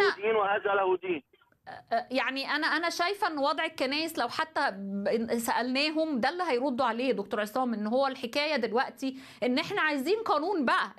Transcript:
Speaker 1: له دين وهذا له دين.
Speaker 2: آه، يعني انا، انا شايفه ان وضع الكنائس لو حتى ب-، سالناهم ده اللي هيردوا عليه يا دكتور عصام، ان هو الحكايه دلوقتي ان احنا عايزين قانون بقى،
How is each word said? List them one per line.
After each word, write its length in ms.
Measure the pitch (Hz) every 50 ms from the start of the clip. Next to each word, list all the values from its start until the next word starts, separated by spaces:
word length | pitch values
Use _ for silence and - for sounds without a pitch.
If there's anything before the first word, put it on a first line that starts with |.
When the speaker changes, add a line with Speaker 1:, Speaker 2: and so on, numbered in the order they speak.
| 392
Speaker 1:
له 140 | 359 -
دين 200 | 190 - 220 226
وهذا 380 | 214 202 196 202 220 - 202 196
له 220 | 202 196 185 185
دين. 260 | 180 180 185 175 143 - _ _ _ _ _ _ _ _ -
Speaker 2:
آه، 380 | - - - _ 233 233 - -
يعني 400 | 254 262 233 247 262 277 269 -
انا، 160 | 262 294 311
انا 240 | 294 277 311 349 339
شايفه 360 | 339 - 339 359 403 403 -
ان 120 | 349 320 285
وضع 260 | 269 294 311 330 320
الكنائس 540 | 320 320 - 285 254 285 302 320 320 320 320
لو 100 | 240 240
حتى 420 | - - 320 311 - 330 285 254 196
ب-، 640 | 196 196 196 196 202 202 190 202 226 233 226 240 233
سالناهم 840 | 233 247 - - 240 254 254 269 294 302 311 311 320 320 294 240
ده 80 | 214 269
اللي 140 | 349 359 370
هيردوا 440 | 330 254 240 254 294 247 233 269
عليه 180 | 233 220 233 262 269
يا 40 | 233
دكتور 280 | 196 196 - 240 214
عصام، 340 | 208 208 - 262 262 247 226
ان 120 | 208 208
هو 200 | 214 233 262 277
الحكايه 500 | 269 262 262 - 226 - 285 294 311 302
دلوقتي 640 | 262 226 214 196 240 - - 226 - 277 262 262 - - - - - -
ان 160 | 247 247 285
احنا 220 | 339 - 392 415 320
عايزين 360 | 311 294 277 254 311 415 453
قانون 460 | 440 - - 294 302 370 415 339 262
بقى، 260 | 262 349 370 - - -